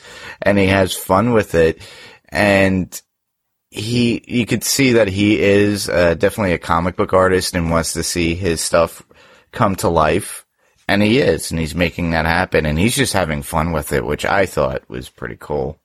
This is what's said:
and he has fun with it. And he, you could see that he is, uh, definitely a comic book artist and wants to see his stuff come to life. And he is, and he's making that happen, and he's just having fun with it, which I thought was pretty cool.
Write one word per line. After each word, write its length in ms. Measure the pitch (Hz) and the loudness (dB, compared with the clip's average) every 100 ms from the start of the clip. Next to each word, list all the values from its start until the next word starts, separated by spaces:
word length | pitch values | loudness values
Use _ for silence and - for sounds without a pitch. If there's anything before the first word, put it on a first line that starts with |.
| - - - - | -12 -20 -20 -4
and 160 | 98 101 | 0 2
he 100 | 95 | 2
has 280 | 98 92 - | 2 0 -4
fun 380 | - 95 120 | 0 2 2
with 200 | 113 98 82 | 2 2 2
it. 260 | 80 - - - - - _ | 2 0 -10 -20 -20 -20 _
And 720 | 78 101 98 95 95 87 - - _ _ _ _ _ _ | 0 2 4 2 0 -2 -10 -20 _ _ _ _ _ _
he, 520 | - 110 123 117 113 - | -10 -2 0 0 0 -2
you 200 | 123 110 | -2 0
could 180 | 113 | -2
see 300 | - - 135 | -2 0 4
that 160 | 113 101 | 4 2
he 300 | 95 104 107 | 2 2 4
is, 500 | 98 101 104 101 - | 4 4 2 0 -2
uh, 240 | 87 87 | 2 2
definitely 400 | 80 98 - 95 | 2 0 0 -2
a 60 | 82 | -2
comic 360 | - 85 87 90 | -2 -2 -2 -2
book 160 | 95 | 0
artist 440 | 95 92 92 - 90 | 2 4 2 0 -2
and 160 | 82 | 0
wants 220 | 82 80 | 0 -2
to 100 | 80 | -4
see 320 | 80 87 82 85 | -4 -2 -2 -2
his 260 | 95 80 | -2 -2
stuff 420 | - 87 82 - - _ _ _ _ | 0 2 0 -2 -20 _ _ _ _
come 240 | - 107 92 | -2 -2 0
to 120 | 98 | 0
life. 560 | 82 78 90 - - - _ _ _ - | 2 2 0 -4 -12 -20 _ _ _ -4
And 140 | 101 | 0
he 180 | 107 127 | 2 4
is, 320 | 120 80 - | 2 0 -4
and 80 | 80 | -4
he's 140 | 78 | -4
making 380 | 82 85 - 82 | -2 -2 -2 -2
that 140 | 82 80 | 0 0
happen, 400 | 82 92 82 78 | 0 0 0 0
and 120 | 78 | 0
he's 180 | 107 131 | 0 0
just 180 | 123 | 0
having 300 | 98 82 73 | 0 -2 -4
fun 280 | 71 82 82 | -4 -4 -2
with 220 | 78 76 | -2 -2
it, 100 | 69 60 | -2 -2
which 200 | 76 - | -4 -2
I 200 | 98 95 | 0 0
thought 440 | - 65 67 - | 0 -2 -4 -10
was 180 | 62 64 | -12 -14
pretty 300 | - 62 57 | -14 -14 -14
cool. 400 | - 73 67 - | -8 -6 -6 -10